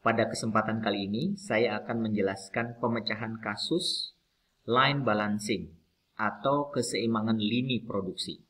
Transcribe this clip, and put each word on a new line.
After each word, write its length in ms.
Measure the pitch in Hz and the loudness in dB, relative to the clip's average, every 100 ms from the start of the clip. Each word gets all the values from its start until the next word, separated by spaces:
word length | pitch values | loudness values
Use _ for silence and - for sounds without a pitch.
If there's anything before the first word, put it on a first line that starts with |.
Pada 240 | - 113 107 | 2 2 2
kesempatan 480 | - 117 107 110 110 | 0 0 2 2 0
kali 320 | 107 101 98 | 0 0 -2
ini, 240 | 107 170 202 | 0 0 -2
saya 400 | - 110 117 107 | 0 2 4 0
akan 320 | - 117 110 | -2 -2 0
menjelaskan 720 | 104 95 95 - - 120 120 | 2 2 0 -4 -4 -4 -2
pemecahan 560 | 123 117 107 107 113 113 | 0 0 -2 -4 -4 -6
kasus 720 | 107 104 - 165 - - - _ _ _ _ _ | -6 -4 0 0 0 -4 -6 _ _ _ _ _
line 400 | - 120 139 143 | 0 4 4 4
balancing 720 | 123 104 104 104 - 101 82 - _ _ _ _ | 2 2 2 -2 -2 -4 -4 -14 _ _ _ _
atau 560 | 107 - 135 143 143 | -4 0 0 0 0
keseimbangan 640 | 131 120 101 113 113 110 110 | -2 -2 -2 0 0 2 2
lini 480 | 107 120 131 120 | 2 0 0 -2
produksi. 560 | - 101 92 - - 80 | -2 -4 -4 -6 -8 -10